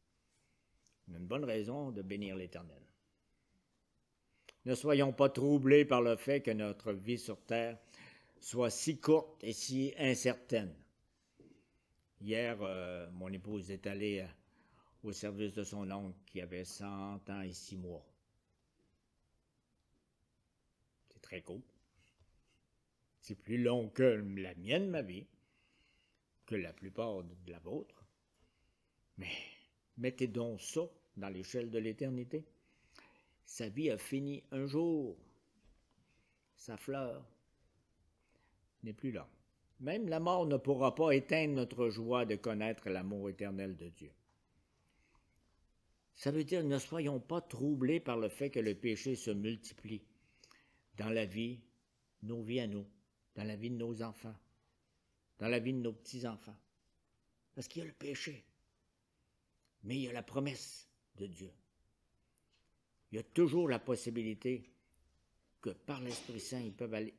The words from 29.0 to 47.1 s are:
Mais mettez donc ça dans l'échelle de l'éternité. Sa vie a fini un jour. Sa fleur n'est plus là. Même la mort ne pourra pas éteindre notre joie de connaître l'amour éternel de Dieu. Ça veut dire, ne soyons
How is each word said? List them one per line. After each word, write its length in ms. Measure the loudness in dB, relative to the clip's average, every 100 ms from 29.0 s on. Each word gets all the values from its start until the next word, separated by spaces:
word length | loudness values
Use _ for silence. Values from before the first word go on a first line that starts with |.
| _ -12
Mais 160 | -10 -8 -10 -18 _ _ _ -4
mettez 300 | -2 0 -2
donc 340 | 0 -2 -4
ça 200 | -4 -2 -2 -6 _ -10
dans 120 | -8
l'échelle 420 | -8 -4 -4 -2
de 80 | -2
l'éternité. 680 | -2 -2 -4 -4 -4 -6 -8 _ _ _ _ -20 -20 -20 _ _ -18
Sa 160 | -10 -8
vie 240 | 0 2
a 60 | 0
fini 440 | -2 -4 -4 -6 -6
un 140 | -4 -2
jour. 520 | 0 2 2 0 -6 -16 _ _ _ -20 -20 _ _ _ _ _ _ _ _
Sa 220 | -12 -10
fleur 440 | -6 -4 -4 -6 -12 _ _ _ _ _ _ _ _ _ _ _ _ _ _ _
n'est 100 | -12
plus 180 | -6 -4
là. 160 | -6 -8 -16 _ _ _ _
Même 260 | -4 -2 0
la 140 | 0
mort 240 | 2 4 4
ne 100 | 2
pourra 400 | 4 4 4 6
pas 160 | 8
éteindre 440 | 6 6 2 4 2
notre 340 | 0 2 2
joie 360 | 2 2 2 2
de 120 | 0
connaître 520 | 0 0 0 -2 -2
l'amour 400 | -2 -2 -4 -4
éternel 460 | -4 -6 -4 -6 -6
de 140 | -12
Dieu. 220 | -14 -18 -20 _ _ _ _ _ _ _ _ _ _ _ _ _ _ _ _ _ _ _ -4
Ça 160 | 0
veut 140 | 0 0
dire, 180 | 0
ne 140 | 2 0
soyons 420 | 0 -2 0